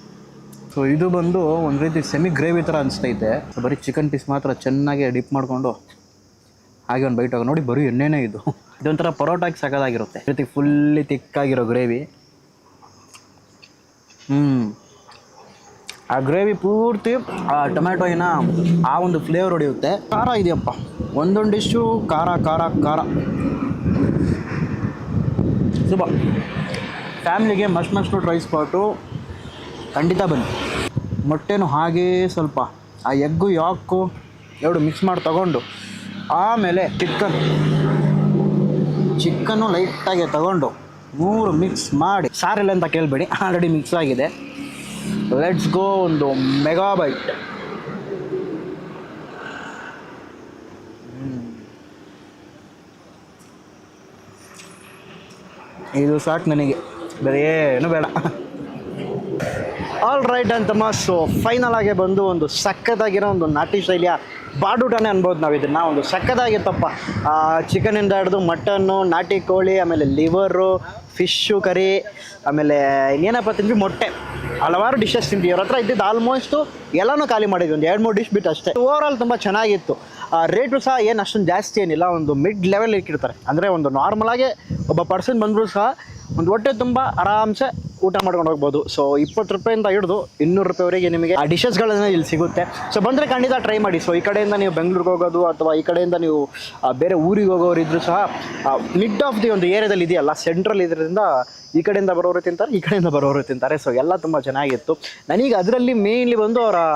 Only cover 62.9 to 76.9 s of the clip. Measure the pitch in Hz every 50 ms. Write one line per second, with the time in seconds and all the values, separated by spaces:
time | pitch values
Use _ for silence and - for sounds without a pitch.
62.9 | 233 196 220 214 190 202 202 208 196 180 165 151 147 147 165 - - 202 170 175
63.9 | 185 175 175 180 165 - - - - - - - - 139 180 190 226 233 254 254
64.9 | 233 226 220 214 196 190 180 180 180 156 160 151 151 143 139 139 147 160 170 165
65.9 | 151 143 135 - - 185 - - 254 240 247 240 214 202 - 196 175 - 175 151
66.9 | - - - - - - - 147 151 156 156 156 160 165 156 - - 185 - 220
67.9 | 208 208 202 196 196 196 190 185 185 196 185 165 170 160 - 208 202 196 190 190
68.9 | 190 196 190 180 165 170 180 175 202 185 - - 185 190 190 190 190 190 180 170
69.9 | 165 156 147 139 135 143 156 165 170 185 196 190 175 180 190 190 185 180 - -
70.9 | - - - - - - 180 180 - - - - 214 196 185 185 180 185 190 190
71.9 | 190 196 - - - - - - - - - 143 147 151 151 147 147 143 139 139
72.9 | 139 139 135 139 139 143 170 208 233 247 196 220 220 - 202 214 247 208 196 190
73.9 | - - 226 185 - - - - - - - - - - 139 156 170 185 208 240
74.9 | 269 262 - 190 - 240 - - 208 196 175 175 180 180 196 233 254 254 226 202
75.9 | 254 202 202 196 220 233 226 240 262 262 247 - 285 302 302 - - - - -